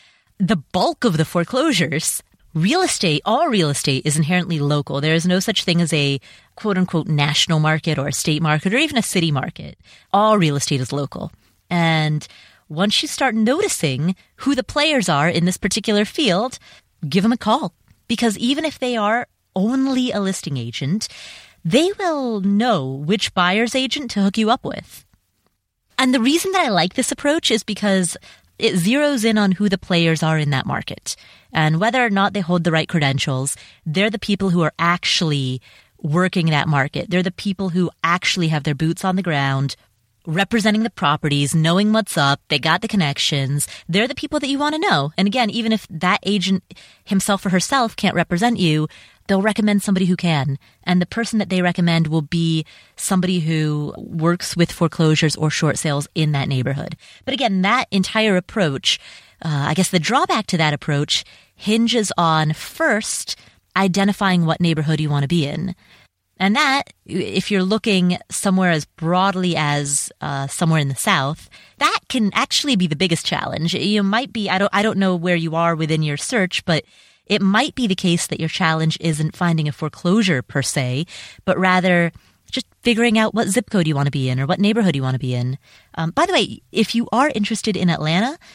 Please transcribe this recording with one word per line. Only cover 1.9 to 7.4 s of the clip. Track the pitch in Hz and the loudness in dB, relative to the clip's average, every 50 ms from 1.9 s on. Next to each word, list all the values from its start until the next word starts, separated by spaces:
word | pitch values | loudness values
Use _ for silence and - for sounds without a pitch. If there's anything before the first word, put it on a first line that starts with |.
| 165 160 - - - - - _ _ _ _ _ - | -2 -4 -4 -4 -6 -6 -10 _ _ _ _ _ -4
Real | 156 170 208 320 370 | -2 0 2 2 2
estate, | 370 277 - - 208 165 151 - - | 2 0 0 0 0 0 0 0 0
all | 202 226 269 349 311 | 0 0 0 0 0
real | 220 190 160 143 | 2 2 0 0
estate | 143 - - 147 135 135 - | -2 -2 -2 -2 -2 0 0
is | 151 139 | 0 0
inherently | 156 151 151 180 180 175 - 165 147 | 0 0 2 0 0 0 -2 -2 -2
local. | 143 143 147 147 135 - 135 143 | 0 0 0 -2 -2 -4 -4 -2
There | 147 156 160 | 0 0 0
is | 165 156 | 2 2
no | 180 180 190 | 2 0 2
such | - 226 202 - - | 0 -2 -2 -2 0
thing | 185 165 170 | 0 2 2
as | 170 147 | 2 2
a | 165 147 143 139 139 131 - - - - _ _ _ | 0 0 0 0 -2 -4 -6 -14 -20 -20 _ _ _
quote | - - 214 190 185 | -6 -4 -2 0 0
unquote | 185 - - 160 - - | 0 0 0 -2 -2 0
national | 156 147 147 151 151 - | 0 0 0 0 0 0